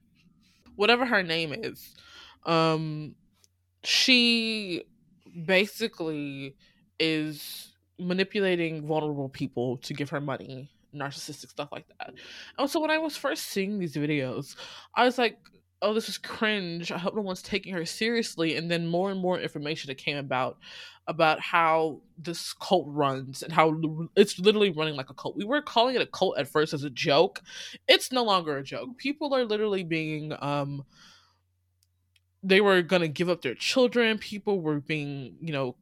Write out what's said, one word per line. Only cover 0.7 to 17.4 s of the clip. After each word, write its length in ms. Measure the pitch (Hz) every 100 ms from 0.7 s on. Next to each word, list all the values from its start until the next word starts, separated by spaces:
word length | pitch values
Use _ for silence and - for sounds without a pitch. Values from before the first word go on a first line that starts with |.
| -
Whatever 300 | 208 240 254
her 160 | 220
name 320 | 180 165 160 139
is. 320 | 131 - - - - - - -
Um, 720 | - 165 160 160 160 151 151 - _ _ _ _ _ _
she 1000 | - - - 247 240 233 226 220 202 170 - _ _ _ - 175 160
basically 1120 | 185 208 - 220 - 165 151 143 139 135 - _ _ _ -
is 760 | 160 160 156 147 - - - _ _ -
manipulating 880 | 180 185 190 208 196 175 165 156 147
vulnerable 420 | 156 151 143 135
people 500 | - 135 - 123 127
to 160 | -
give 160 | 143 143
her 100 | 147
money, 500 | 143 127 - 131 143 _ _
narcissistic 560 | 147 139 139 - 143 -
stuff 200 | - 147
like 140 | 123 - -
that. 160 | - - - - - -
And 120 | 285
so 100 | 339
when 100 | 311
I 80 | 311
was 180 | 320 294
first 300 | 277 302 -
seeing 320 | 202 190 208
these 160 | 175 147
videos, 600 | 147 151 131 113 143 - - - -
I 100 | -
was 140 | 247 247
like, 200 | 233 - _ _ _ -
"Oh, 120 | 202
this 140 | 220 220
is 100 | 190
cringe. 720 | - - 214 214 175 170 165
I 60 | -
hope 160 | 175
no 80 | 208
one's 200 | 202 185